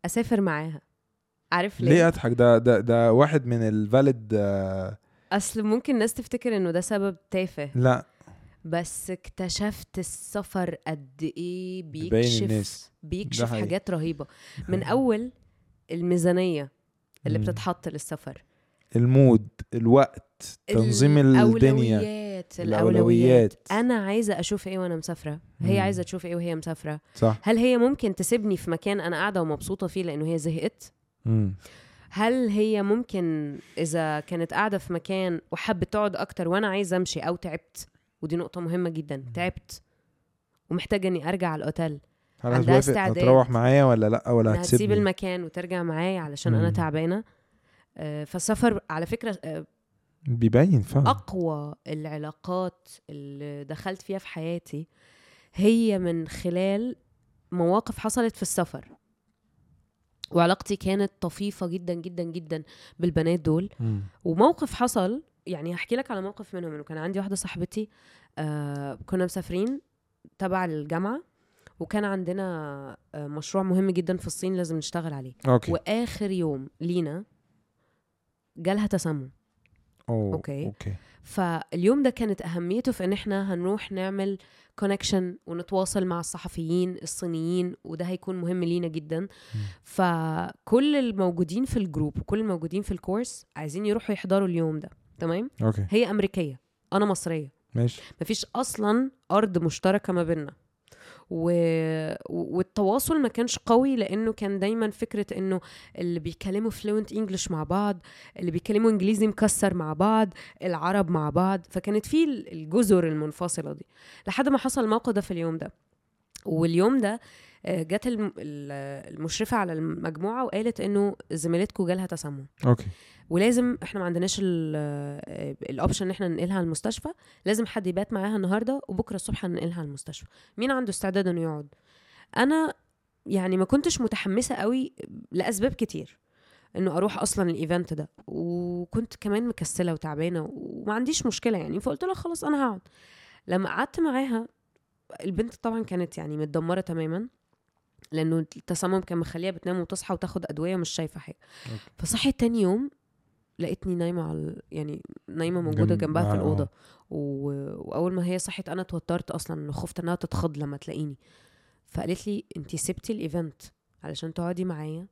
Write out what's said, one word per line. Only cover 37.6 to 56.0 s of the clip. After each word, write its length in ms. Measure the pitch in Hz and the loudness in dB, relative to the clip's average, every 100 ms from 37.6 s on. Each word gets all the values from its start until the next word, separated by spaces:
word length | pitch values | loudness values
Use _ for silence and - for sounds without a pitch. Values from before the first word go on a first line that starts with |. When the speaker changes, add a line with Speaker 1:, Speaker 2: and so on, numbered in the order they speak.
| _ - - _ _ _ | _ -20 -20 _ _ _
Speaker 1:
ودي 140 | 160 170 | -4 -4
نقطة 240 | 175 180 | -4 -6
مهمة 300 | 170 175 175 | -2 0 -2
جدًا، 260 | 160 147 139 | -4 -6 -8
Speaker 2:
مم. 160 | 127 | -8
Speaker 1:
تعبت 480 | 117 180 - _ - _ _ _ _ _ _ _ _ _ | -4 -4 -4 _ -20 _ _ _ _ _ _ _ _ _
ومحتاجة 380 | 175 - 202 190 | -6 -2 0 0
إني 200 | 175 151 | -2 -2
أرجع 200 | 185 175 | -2 -2
على 120 | 156 | -2
الأوتيل، 400 | 151 151 160 143 _ _ _ _ | -4 -2 -4 -4 _ _ _ _
Speaker 2:
هل 140 | 123 | 0
Speaker 1:
عندها 80 | 127 | 2
Speaker 2:
هتوافق 180 | 120 131 | 6 6
Speaker 1:
استعداد 400 | 139 110 98 113 | 6 2 2 4
Speaker 2:
هتروح 320 | 127 131 123 | 8 8 8
معايا 340 | 120 123 139 | 4 6 8
ولا 240 | 135 117 107 | 8 6 4
لأ، 220 | 113 - | 2 4
ولا 200 | 120 110 | 4 6
Speaker 1:
إنها 120 | 107 | 2
تسيب 120 | 180 | 4
Speaker 2:
هتسيبني؟ 240 | - 208 208 | 2 4 4
Speaker 1:
المكان 460 | 196 185 190 180 | 4 0 -4 -4
وترجع 380 | 170 180 175 185 | -6 -8 -4 -2
معايا 380 | 170 156 180 190 | -2 0 0 -2
علشان 340 | 156 143 127 | -6 -4 2
أنا 140 | 113 104 | 4 4
Speaker 2:
مم. 40 | |
Speaker 1:
تعبانة؟ 520 | 104 160 151 165 196 226 _ _ _ _ _ _ - | 2 0 0 0 -2 -4 _ _ _ _ _ _ -12
آه، 260 | 156 151 | -8 -8
فالسفر 560 | 151 180 - 214 240 202 - | -8 -4 0 4 4 4 -4
على 160 | 160 170 | -6 -4
فكرة، 320 | 233 226 190 | -4 -6 -8
آه، 220 | 160 156 151 _ _ _ _ _ 139 | -8 -10 -12 _ _ _ _ _ -4
Speaker 2:
بيبين 560 | 117 113 120 175 143 | 2 6 6 6 6
فعلًا. 280 | 101 139 139 | 4 4 4
Speaker 1:
أقوى 640 | 277 - 190 165 151 147 147 - | 2 -2 -4 -2 -4 -8 -14 -10
العلاقات 1040 | 156 151 151 151 - - 180 185 _ - - - | -8 -8 -8 -10 -10 -4 -2 -4 _ -20 -20 -18
اللي 540 | 147 143 139 147 143 | -14 -14 -12 -10 -12
دخلت 380 | 143 156 196 190 | -10 -8 -8 -8
فيها 160 | - 190 | -8 -10
في 80 | - | -8
حياتي 640 | - 160 170 - 143 165 _ _ _ _ _ _ | -8 -6 -6 -8 -12 -12 _ _ _ _ _ _
هي 440 | - 202 226 226 | 4 6 6 4
من 300 | 196 | 2